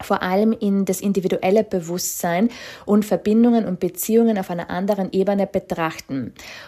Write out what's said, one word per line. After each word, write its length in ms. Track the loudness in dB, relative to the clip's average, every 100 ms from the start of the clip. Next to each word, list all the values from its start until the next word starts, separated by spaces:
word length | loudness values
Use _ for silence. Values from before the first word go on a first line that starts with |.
Vor 200 | -4 -2
allem 280 | 0 2 2
in 340 | 2 0 0 0
das 140 | -2
individuelle 640 | -2 0 0 0 2 2
Bewusstsein 840 | 2 -2 -4 -6 -6 -4 -2 0 0 -2 -16 -10 0
und 180 | 2 2
Verbindungen 600 | 0 2 4 4 4 2
und 140 | -2
Beziehungen 600 | -4 -4 2 4 4 2
auf 100 | -2
einer 220 | -6 -6
anderen 400 | -2 0 0 0
Ebene 340 | 0 2 2 0
betrachten. 880 | -2 -4 -4 -4 -6 -8 -8 -8 -10 -18 -18